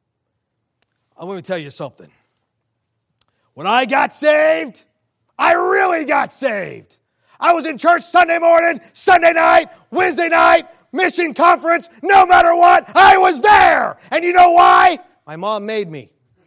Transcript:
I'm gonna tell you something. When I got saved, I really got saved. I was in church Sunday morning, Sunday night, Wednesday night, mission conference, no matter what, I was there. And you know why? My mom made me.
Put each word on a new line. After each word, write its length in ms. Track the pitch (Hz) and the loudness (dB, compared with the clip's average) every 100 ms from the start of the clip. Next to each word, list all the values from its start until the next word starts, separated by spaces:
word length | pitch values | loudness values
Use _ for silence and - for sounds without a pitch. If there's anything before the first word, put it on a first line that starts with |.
| _ _ _ _ _ _ _ _ _ _ _ _ | _ _ _ _ _ _ _ _ _ _ _ _
I'm 80 | 170 | -16
gonna 140 | 190 | -14
tell 160 | 160 180 | -12 -12
you 100 | 143 | -12
something. 420 | - 143 - 85 _ _ _ _ _ _ _ _ _ _ _ _ _ _ | -16 -16 -18 _ _ _ _ _ _ _ _ _ _ _ _ _ _ _
When 140 | - 180 | -10 -4
I 180 | 240 | -2
got 300 | 262 269 294 | -2 -4 -4
saved, 720 | - 302 302 311 320 302 - _ _ _ _ _ - | -4 -2 0 0 -4 -8 -18 _ _ _ _ _ -4
I 140 | - | -2
really 540 | 349 359 381 381 339 277 | -2 -2 -2 -2 -4 -4
got 260 | 277 254 | -6 -6
saved. 640 | - 269 208 156 120 - _ _ _ _ _ | -8 -8 -8 -10 -16 -20 _ _ _ _ _
I 140 | 320 | -2
was 140 | 339 320 | -2 -4
in 100 | 262 | -4
church 280 | 330 339 | 0 -2
Sunday 340 | - 349 339 339 | 0 0 0 0
morning, 420 | 330 330 339 302 - | 2 2 0 -4 -12
Sunday 400 | - - 359 339 | -6 0 2 2
night, 340 | 330 330 339 320 _ _ | 2 2 2 0 _ _
Wednesday 400 | 311 370 294 330 | -4 -4 -4 -2
night, 360 | 330 339 339 - _ _ | 2 2 2 -2 _ _
mission 420 | 269 370 - 330 | -6 -4 -4 -6
conference, 560 | 262 339 320 320 339 - _ | 0 0 0 -2 -4 -6 _
no 220 | 349 392 | 0 2
matter 320 | 370 359 339 339 | 4 4 2 2
what, 340 | 349 349 - 339 | 4 2 0 2
I 220 | 392 381 | 4 4
was 240 | 370 285 | 0 0
there. 560 | 415 415 359 - - - _ | 2 4 4 0 -4 -10 _
And 140 | 311 | -6
you 80 | 349 | 0
know 200 | 359 359 | 2 4
why? 460 | 339 359 370 370 320 _ _ - | 4 4 4 2 0 _ _ -20
My 100 | 160 | -12
mom 300 | 196 214 208 | -8 -8 -8
made 240 | 220 180 | -8 -10
me. 200 | 151 104 _ _ _ | -14 -20 _ _ _